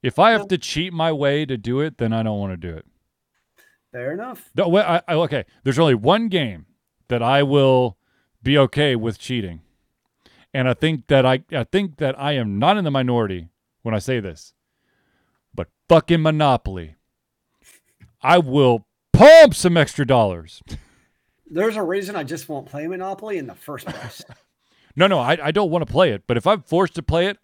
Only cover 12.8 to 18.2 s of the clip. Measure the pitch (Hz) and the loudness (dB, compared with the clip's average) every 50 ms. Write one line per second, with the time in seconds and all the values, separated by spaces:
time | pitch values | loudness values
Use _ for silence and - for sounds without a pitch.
12.8 | 180 151 139 135 127 123 123 120 110 98 95 90 82 85 _ _ _ _ _ _ | -2 -2 -2 -2 -2 0 0 -2 -2 -4 -6 -10 -12 -16 _ _ _ _ _ _
13.8 | _ 117 110 104 - - 131 120 101 92 80 - - - _ _ _ _ _ _ | _ -6 -6 -6 -4 -4 -6 -6 -6 -10 -14 -16 -20 -20 _ _ _ _ _ _
14.8 | _ _ _ _ _ _ _ _ _ _ _ _ _ _ _ - 87 _ _ _ | _ _ _ _ _ _ _ _ _ _ _ _ _ _ _ -12 -12 _ _ _
15.8 | _ _ 170 160 - - 170 160 156 160 151 151 151 143 127 120 _ 101 95 92 | _ _ 4 4 4 0 -2 0 0 -2 0 0 0 0 0 -2 _ -8 -12 -12
16.8 | 82 80 78 _ _ _ _ _ _ _ _ _ _ _ _ _ _ _ _ _ | -14 -16 -20 _ _ _ _ _ _ _ _ _ _ _ _ _ _ _ _ _
17.8 | _ _ _ _ - _ _ _ | _ _ _ _ -20 _ _ _